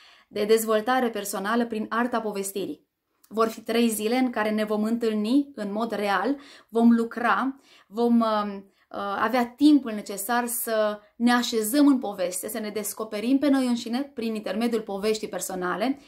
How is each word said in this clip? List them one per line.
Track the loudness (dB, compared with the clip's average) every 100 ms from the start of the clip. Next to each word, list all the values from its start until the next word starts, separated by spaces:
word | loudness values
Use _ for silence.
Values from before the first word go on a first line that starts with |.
| -20 _ _
de | -4
dezvoltare | 2 4 4 0 2 0 0
personală | -4 -6 -6 -2 0 0
prin | -4 -4
arta | -2 0 -2
povestirii. | -4 -6 -6 -6 -8 -10 _ _ _ _ _
Vor | 0 0
fi | -2
trei | -2 2 2
zile | 0 0 0
în | 0
care | 0 -2
ne | 0
vom | 0 0
întâlni | 0 0 0 0 2 2 0
în | -6 -6
mod | -4 -4
real, | -2 0 0 0 -4 -8 -20 _
vom | 4 6
lucra, | 6 2 -2 0 0 0 -6 _ -20 _
vom, | -2 2 4
um, | 4 0 -2 -8 -14 _ _
uh, | -8 -6 -2
avea | 0 0 -2
timpul | 4 6 6 4
necesar | -8 -8 -10 -2 -2 -2
să | -6 -2 0 0 -2 _ 0
ne | 2
așezăm | 4 2 -2 0 4 6
în | 4
poveste, | 0 -4 -4 -4 -8
să | -6
ne | -6
descoperim | -6 -8 -8 -6 -4 0 2
pe | 4
noi | 2 2
înșine | 0 -2 -4 -4
prin | -6 -4
intermediul | -4 -4 -2 0 -2
poveștii | -4 -4 -2 -2 -4
personale, | -8 -6 -6 -4 -2 -2 -4